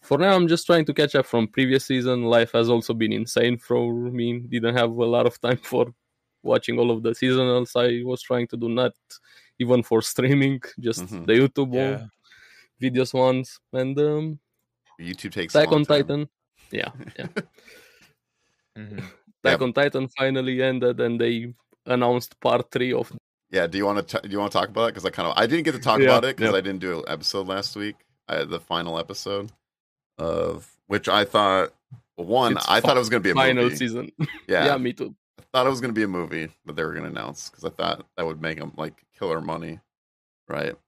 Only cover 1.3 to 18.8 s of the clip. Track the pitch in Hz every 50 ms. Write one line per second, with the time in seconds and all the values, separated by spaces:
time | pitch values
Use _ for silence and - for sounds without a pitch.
1.3 | - 117 113 107 _ - 131 127 131 135 - - 135 127 123 127 127 123 120 117
2.3 | 117 117 117 113 - 117 117 117 120 117 113 - 117 113 113 107 107 107 113 117
3.3 | - 123 117 120 123 117 - - 123 120 120 120 117 120 120 123 123 123 117 120
4.3 | 120 120 120 120 123 120 113 117 120 123 117 117 113 120 117 117 117 120 120 120
5.3 | - - - 117 127 - - - - 127 123 123 120 _ _ _ _ _ _ _
6.3 | _ _ _ - 123 120 - - 117 117 120 120 117 113 113 117 117 - 131 127
7.3 | 127 131 131 127 123 123 123 - - 120 120 123 120 120 120 127 127 123 - -
8.3 | 127 120 120 117 - 120 117 117 117 123 127 123 - _ _ _ - - _ _
9.3 | _ - _ _ _ _ 123 120 123 123 113 - 117 110 110 - - - 127 131
10.3 | 143 143 135 135 139 127 - - - - 127 117 113 - 90 90 107 92 85 82
11.3 | 110 120 135 135 _ - 139 131 123 127 135 135 135 - 113 110 _ _ _ _
12.3 | - - - _ - _ _ _ _ _ 127 131 123 127 127 123 - 131 127 131
13.3 | 127 127 131 - - - _ _ - 131 131 131 139 143 147 151 151 151 156 160
14.3 | 156 147 _ _ _ _ _ _ _ _ _ _ _ _ 85 85 95 - - 101
15.3 | - 104 87 85 - 143 156 156 160 151 147 - 151 143 139 143 143 147 147 143
16.3 | _ _ _ _ _ _ _ _ - 107 - - - 127 - - - - - 175
17.3 | - - - _ _ _ _ - - - - _ _ _ _ _ _ _ _ _
18.3 | _ _ _ _ _ _ _ _ _ 113